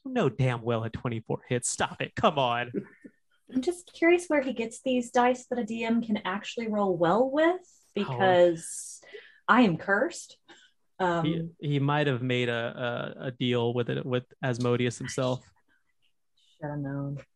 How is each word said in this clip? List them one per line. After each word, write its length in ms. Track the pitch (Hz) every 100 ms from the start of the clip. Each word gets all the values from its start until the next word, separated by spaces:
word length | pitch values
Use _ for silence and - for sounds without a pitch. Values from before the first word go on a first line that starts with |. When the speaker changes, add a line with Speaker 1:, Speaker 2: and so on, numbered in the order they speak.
| 269
Speaker 1:
you 60 |
know 160 | 247 151
damn 320 | - 131 120
well 220 | 113 117
a 60 | 113
twenty-four 500 | - 127 113 - - -
hit. 180 | 123 -
Stop 360 | - 156 -
it. 140 | 143 -
Come 240 | 214 151
on. 320 | 123 120 123 190 - - - _ _ _ -
Speaker 2:
I'm 80 | 262
just 300 | 349 349 -
curious 340 | - 330 349 -
where 140 | 294
he 120 | 262
gets 280 | 240 226 -
these 300 | 269 247 240
dice 340 | 247 247 247 -
that 120 | 247
a 40 | 214
D 180 | 226
M 180 | 226 233
can 160 | 233 208 185
actually 420 | 202 - - 226
roll 260 | 208 196 170
well 340 | 170 202 262
with, 300 | 285 330 370 - _ _ -
Speaker 1:
Oh. 60 | 196
Speaker 2:
because 960 | 123 190 180 175 165 - - - - - - - _ -
I 140 | 220
am 160 | 226 160
cursed. 600 | - 202 320 - - - _ - _ _ _ -
Um, 260 | 185 170 156
Speaker 1:
He, 160 | 165 165 -
he 200 | 151 143
might 280 | 139 147 147
have 140 | 120
made 260 | 127 123 120
a, 680 | 117 117 - 123 120 - -
a, 60 | 135
a 40 |
deal 420 | 123 123 120 117
with 160 | 123 120
it, 160 | 135 -
with 180 | 123 - -
Asmodeus 540 | 135 120 123 120 123 -
himself. 440 | 127 - 127 123 - _ _ _ _ _ _ _ _ _ _ _
Speaker 2:
Should 80 | 151
have 100 | 147
known. 380 | 139 139 139 139 -